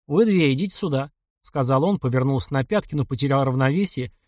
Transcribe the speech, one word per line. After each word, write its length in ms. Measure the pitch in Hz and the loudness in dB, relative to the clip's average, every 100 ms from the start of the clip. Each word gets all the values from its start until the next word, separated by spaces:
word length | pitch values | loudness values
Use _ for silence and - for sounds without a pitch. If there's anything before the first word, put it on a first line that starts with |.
| - | -2
«Вы 180 | 156 | 2
две 300 | 226 190 147 | 4 4 2
идите 200 | 135 190 | 2 -2
сюда», — 360 | - 185 135 139 _ _ _ | -4 -4 -4 -4 _ _ _
сказал 420 | - 147 127 135 | -8 -4 0 2
он, 140 | 175 202 | 2 0
повернулся 560 | 127 127 131 135 - | 0 0 0 0 -2
на 100 | 139 | -4
пятки, 300 | 127 208 - | 0 -2 -2
но 100 | 147 | -4
потерял 400 | 127 120 139 139 | -4 -2 0 0
равновесие 680 | 135 127 135 160 196 - 123 - | 0 2 2 0 -2 -4 -8 -12